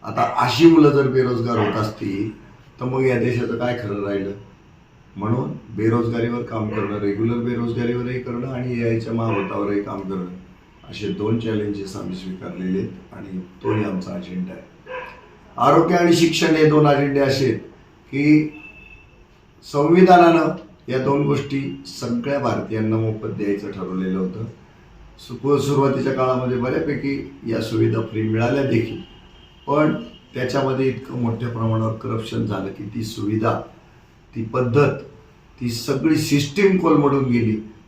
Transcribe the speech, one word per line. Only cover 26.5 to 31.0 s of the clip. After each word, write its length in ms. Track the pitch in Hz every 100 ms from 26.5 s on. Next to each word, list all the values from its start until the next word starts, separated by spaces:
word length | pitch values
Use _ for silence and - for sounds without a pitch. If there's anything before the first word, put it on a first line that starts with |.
| 120
बऱ्यापैकी 760 | 123 156 147 143 139 139 - - 117
या 140 | 113
सुविधा 400 | 113 113 113 113
फ्री 200 | 107 110
मिळाल्या 420 | 107 113 123 139
देखील, 340 | 127 113 110 110 - - - - - - -
पण 280 | 143 156 - - - - 127
त्याच्यामध्ये 520 | 127 139 131 131 131
इतकं 320 | 113